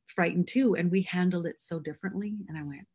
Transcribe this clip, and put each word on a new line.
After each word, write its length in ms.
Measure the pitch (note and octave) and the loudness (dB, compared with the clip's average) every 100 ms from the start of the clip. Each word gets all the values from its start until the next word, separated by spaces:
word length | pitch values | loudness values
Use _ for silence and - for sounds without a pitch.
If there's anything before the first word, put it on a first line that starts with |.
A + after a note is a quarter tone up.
| - | -8
frightened 400 | - F3 F3 F3+ | 0 2 2 2
too. 260 | B3+ C4 F3+ | 4 4 4
And 160 | F3 | 4
we 120 | F#3+ | 2
handled 420 | F#3+ F3+ F3+ F3 E3+ | 2 2 2 2 -2
it 160 | - | -6
so 180 | - E3 | -8 -6
differently. 560 | D3+ D3+ F#3+ G3 G#3 G#3 F#3 | -6 -8 -6 -6 -6 -6 -8
And 80 | D#3 | -8
I 60 | |
went, 240 | D3 C#3 - | -8 -10 -16